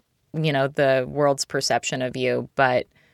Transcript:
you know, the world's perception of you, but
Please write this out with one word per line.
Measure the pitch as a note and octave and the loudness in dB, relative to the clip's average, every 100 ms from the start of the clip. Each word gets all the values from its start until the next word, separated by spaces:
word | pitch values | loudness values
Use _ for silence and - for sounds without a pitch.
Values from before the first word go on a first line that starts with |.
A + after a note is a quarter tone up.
| _ _ _ | _ _ _
you | D#3 D#3 | -4 0
know, | C#3 C#3 | 0 0
the | D3+ C3+ C3 B2+ | 2 2 2 0
world's | C#3+ C#3+ C3+ | 0 2 0
perception | - C#3 - A#2+ - C3 | -2 -4 0 -2 -2 -4
of | B2+ B2+ | -4 -2
you, | B2+ B2 B2 | -2 -2 -2
but | - C3 B2+ - _ _ | 0 2 2 -2 _ _